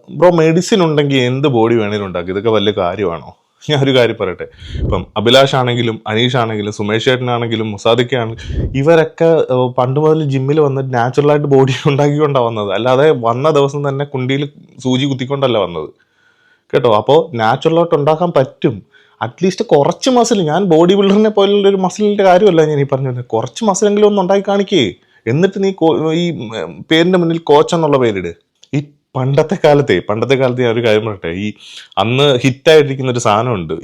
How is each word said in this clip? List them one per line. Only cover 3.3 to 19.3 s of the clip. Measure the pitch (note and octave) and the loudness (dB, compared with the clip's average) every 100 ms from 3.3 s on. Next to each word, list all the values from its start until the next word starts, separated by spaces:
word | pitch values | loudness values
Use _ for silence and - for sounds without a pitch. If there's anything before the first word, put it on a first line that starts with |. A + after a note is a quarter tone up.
| - _ _ - | -20 _ _ -4
ഞാൻ | C#3+ | 0
ഒരു | C#3 C3 | 2 2
കാര്യം | A2+ G#2+ | 2 0
പറയട്ടെ, | F#2 E2+ - - - - | -6 -8 -14 -16 -14 -8
ഇപ്പം | - F#2+ - G#2+ | -4 -4 -4 -2
അഭിലാഷ് | A2+ C3 C#3 C#3 | 2 4 4 0
ആണെങ്കിലും | B2 A#2+ A#2 A2 G#2+ | -2 -2 -4 -6 -6
അനീഷ് | G#2+ B2 B2+ | -2 0 0
ആണെങ്കിലും | A2+ G#2+ G#2 | -2 -4 -6
സുമേഷ് | G#2 G#2 A2 | -6 -4 -2
ചേട്ടനാണെങ്കിലും | C3 B2+ B2 A#2+ A#2 A2 A2 | 0 0 -2 -4 -4 -4 -6
മുസാദിക്കാണെങ്കിലും | G2+ A2+ A#2+ B2 B2+ A2+ A2+ - - - C3+ | -4 0 0 0 -4 -6 -8 -8 -6 -4 -2
ഇവരൊക്കെ, | C#3+ E3 D#3 - E3 D#3 - | 2 2 2 0 2 2 0
ഏ, | B2+ B2+ B2+ | 0 -2 -2
പണ്ട് | B2+ C#3+ | -2 0
മുതൽ | D#3 D#3 | 2 2
ജിമ്മിൽ | C#3+ C3+ C3+ D#3 | 0 -2 0 0
വന്ന് | C#3+ C3+ C3 | 0 -2 -4
നാച്ചുറലായിട്ട് | B2 B2 C#3+ D3 D3 D3 | -2 -2 0 2 2 2
ബോഡി | C3+ C3 | 2 2
<laughs> | B2+ D3+ | 0 0
ഉണ്ടാക്കിക്കൊണ്ടാണ് | C#3 D3 D3 D3 C3+ | 0 0 0 0 0
വന്നത്. | A#2 A2 G2+ | 0 -2 -4
അല്ലാതെ | G2 B2 C3 D#3 | -2 2 4 4
വന്ന | C#3 A2+ B2 D#3 | 2 0 0 0
ദിവസം | D3 C#3 C#3+ C#3+ | 2 0 -2 -6
തന്നെ | C3+ | -6
കുണ്ടിയിൽ | C#3+ C3 B2+ C3+ D3 - - - | -6 -6 -4 -4 -6 -12 -20 -8
സൂചി | B2+ B2+ C#3+ | -2 -2 -2
കുത്തിക്കൊണ്ടല്ല | C3 B2+ C#3 C3 A2 | -4 -6 -2 0 0
വന്നത് | F2 E2+ D2 - _ _ _ _ _ _ _ | -2 -6 -10 -14 _ _ _ _ _ _ _
കേട്ടോ. | C#3+ B2 G#2+ | 0 2 2
അപ്പോ | A#2+ D#3 - | 4 2 2
നാച്ചുറലായിട്ട് | A2+ A2 C3+ D#3+ E3 E3+ | 0 0 0 0 0 0
ഉണ്ടാക്കാൻ | D3+ D3 D#3 F3 D#3+ | 0 0 0 0 0
പറ്റും. | B2+ - D#3 G2+ - _ _ - | -2 -2 -4 -4 -14 _ _ -12
അറ്റ്ലീസ്റ്റ് | A2+ | -12